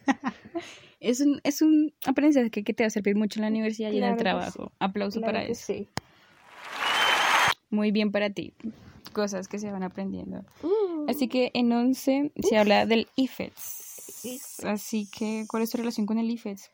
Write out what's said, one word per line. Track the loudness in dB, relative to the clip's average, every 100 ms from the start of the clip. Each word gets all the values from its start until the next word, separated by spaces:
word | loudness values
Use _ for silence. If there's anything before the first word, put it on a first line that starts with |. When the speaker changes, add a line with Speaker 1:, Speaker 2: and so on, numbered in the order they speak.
| -2
Speaker 1:
<laughs> | -2 -2 -10 -10 -10 -10 -18 -20 _
Es | -2 2
un, | 4 4
es | 0 4
un | 6 6 4 -2 0
aprendizaje | 4 6 6 4
que, | 0
que | -2
te | 0
va | 2
a |
servir | 2 2 2
mucho | 2 0
en |
la | 0
universidad | 0 0 -2 -2
y | 0
en | 2
el | 2
Speaker 2:
Claro |
que |
sí. |
Speaker 1:
trabajo. | 2 0 -2 -8 -12 -4
Aplauso | -4 -2 -4 -2
Speaker 2:
Claro | -2
Speaker 1:
para | -2 -2
Speaker 2:
que |
Speaker 1:
eso. | -6 -4
Speaker 2:
sí. | -6 -6 -12 _ _ _ _ -20 -20 -14 -6 -2 0 2 2 2 4 2 0 -4
Speaker 1:
Muy | 0 2
bien | 2 2
para | 0 -2
ti. | -4 -10 _ -14 -14 -20 -20 -10
Cosas | -4 -2 -2 -6
que | -8
se | -8
van | -6
aprendiendo. | -6 -6 -8 -6 -10 -12 -14 -8
Speaker 2:
Uh. | -2 0 0 -2 -4
Speaker 1:
Así | -2 0
que | 0 0 2
en | 2
once | 2 2 0 2 2 0 -2
se | 2 4
Speaker 2:
Uf. |
Speaker 1:
habla | 6 4 4
del | 2 0 -2
ifets. | -2 -2 -10 -10 -16 -14 -16 -16 -16 -12
Speaker 2:
ifets. | -12 -12 -14 -10
Speaker 1:
Así | -4 -4 -4 -6 -6
que, | -6 -4 -4 -4
¿cuál | -4
es | -2
tu | -2
relación | -4 -2 -2
con | 0
el | -2
ifets? | -4 -8 -12 -14